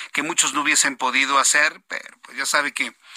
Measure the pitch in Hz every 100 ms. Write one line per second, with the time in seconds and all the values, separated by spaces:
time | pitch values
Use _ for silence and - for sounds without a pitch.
0 | - - 151 170 147 143 147 143 143 131
1 | 127 127 135 139 127 147 151 - - -
2 | - - - 123 135 147 143 120 123 -
3 | -